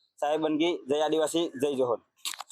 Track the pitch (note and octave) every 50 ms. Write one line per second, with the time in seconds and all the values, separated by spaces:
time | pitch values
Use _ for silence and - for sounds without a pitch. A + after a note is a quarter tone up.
0 | _ _ _ - D3 D3 D#3 D#3 D#3 D#3 D#3 D3 E3 F3 E3 - - B2+ D3 D3+
1 | D#3 D3+ D#3 D#3+ D#3 C#3+ - E3 E3+ - - B2 C#3 D3 C#3 B2+ B2+ B2 A2 -
2 | - _ _ _ - - - - - -